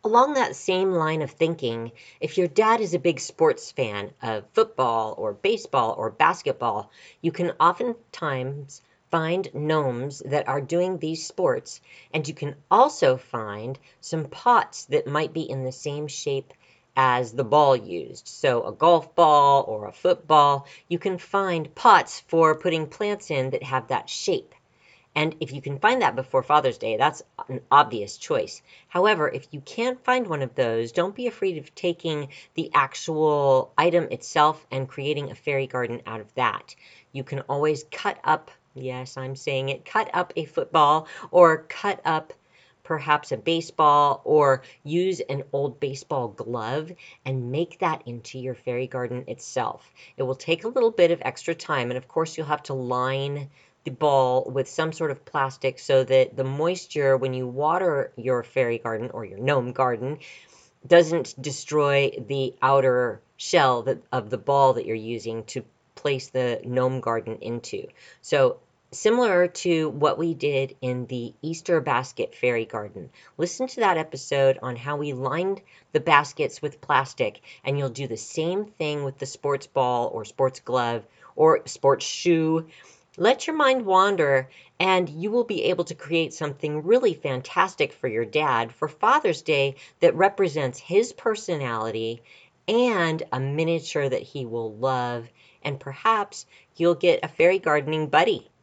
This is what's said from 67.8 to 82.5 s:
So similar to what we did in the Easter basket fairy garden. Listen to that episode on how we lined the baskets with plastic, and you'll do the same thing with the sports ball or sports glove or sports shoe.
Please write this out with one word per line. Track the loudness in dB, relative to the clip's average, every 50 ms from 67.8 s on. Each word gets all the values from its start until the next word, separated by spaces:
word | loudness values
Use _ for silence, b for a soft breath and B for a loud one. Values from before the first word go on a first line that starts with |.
| -10 -12 B B B B B B
So | B -2 2 4 4 4 2 -2 _ _ _ _ _ _
similar | -18 -2 0 2 2 4 2 4 4 4 4
to | 2 0 -4 0 0 2 2 0 -2
what | -2 0 0 0 2
we | 0 -2 -4 -4
did | -2 -2 -2 0 0 -2 -4 -8 _
in | -6 -4 -4 -4 -6
the | -6 -8 -8 -8 -10 -12 _
Easter | -10 -10 -10 -8 -2 0 0 0
basket | 2 0 -2 -2 -2 -4 -6 -6 -6 -6 -4
fairy | -2 -2 0 0 0 -4
garden. | -4 -6 -8 -8 -8 -12 -16 -16 -16 b b b b b
Listen | -6 -6 -6 -4 -6 -8
to | -6 -4 0
that | 0 2 2
episode | 0 -2 -6 -10 -14 -8 -4 0 2 4 4 2 2
on | -4 -10 -10
how | -8 -8 -8 -6
we | -6 -6 -6
lined | -6 -4 -4 -4 -4 -2 -2 -4 -4 -6 b b b b b b
the | -4 -2
baskets | 4 6 6 6 6 2 -6 -4 -4 -4 -4 -8
with | -10 -10 -10 _
plastic, | -4 0 0 0 0 -2 -4 -4 -4 -4 -4 -10 B B B B B
and | -4 -4
you'll | -2 -4 -6
do | -6 -8 -8
the | -8 -8
same | -10 -10 -10 -6 -4 -4 -2 -4 -4 -6
thing | -8 _ _ -6 -4 -4 -4 -6
with | -8 -8
the | _ -12
sports | -12 -12 -8 -4 -4 -4 -4 -6
ball | -4 _ 0 2 2 2 0 -2 -2 -4
or | -8 -10
sports | -12 -2 0 0 0 0 -4
glove | _ -2 -2 0 0 0 -2 -4 -8 b b b b b b
or | 4 4 6 6 4 0
sports | -8 -12 2 4 4 4 4 0
shoe. | -8 -8 -4 0 2 2 2 2 2